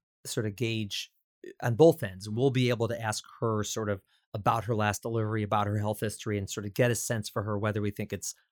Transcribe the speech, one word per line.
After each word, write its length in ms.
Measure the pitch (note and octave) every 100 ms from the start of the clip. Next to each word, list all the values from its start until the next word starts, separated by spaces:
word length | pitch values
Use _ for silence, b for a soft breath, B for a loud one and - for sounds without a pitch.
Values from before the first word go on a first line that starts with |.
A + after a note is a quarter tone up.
| _ _ -
sort 200 | - A2
of 100 | G2+
gauge 560 | A2+ A2+ G#2 - - _ _ _ - -
on 140 | B2 G#2+
both 280 | E3 D#3+
ends. 260 | G2+ F#2+ G#2+
We'll 200 | G#2+ C#3
be 180 | B2+ B2
able 180 | A2+ A2+
to 120 | A2+
ask 220 | A2+ - - -
her 240 | A2+ G#2+
sort 260 | G#2 A#2 G#2
of 120 | G2+ - _ _
about 320 | G#2 A#2 A2+ G#2
her 100 | A2
last 260 | G#2 G2+
delivery, 400 | A#2 A2+ G#2+ A2
about 240 | G2+ G#2+ G#2
her 100 | G#2
health 220 | G#2 G#2+
history, 360 | A2 - A2 G#2
and 120 | G2
sort 160 | - G2+
of 80 |
get 180 | A2 B2
a 40 | A2+
sense 340 | - A2+ G#2
for 140 | A#2
her 140 | G#2 G#2
whether 240 | G#2+ G#2
we 100 | G#2
think 200 | - G#2
it's, 220 | F#2 - - _